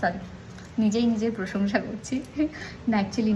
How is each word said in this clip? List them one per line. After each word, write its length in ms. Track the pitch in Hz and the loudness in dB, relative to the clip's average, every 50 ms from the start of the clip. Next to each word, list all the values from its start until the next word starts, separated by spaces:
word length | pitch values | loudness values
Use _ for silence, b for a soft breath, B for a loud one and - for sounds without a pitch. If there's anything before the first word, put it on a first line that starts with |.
সরি, 200 | - 175 180 - - - - - - - - - - - - - | -2 -2 -2 -2 -8 -10 -12 -14 -14 -14 -14 -14 -16 -6 0 2
নিজেই 240 | 220 208 202 233 240 233 | 2 4 4 4 4 4
নিজের 200 | 226 208 220 226 220 - | 4 4 2 0 0 -2
প্রশংসা 400 | 185 - - 196 202 202 214 202 190 | -4 -2 0 0 2 2 2 2 0
করছি 280 | - 214 208 - - 262 262 - - - 285 302 311 B B B B B B - 240 | 0 -6 -8 -6 -4 -4 -4 -4 -4 -2 0 0 0 B B B B B B 0 2
না, 60 | 220 208 | 2 2
actually 300 | 196 196 - - 220 214 208 | 2 2 0 0 2 4 4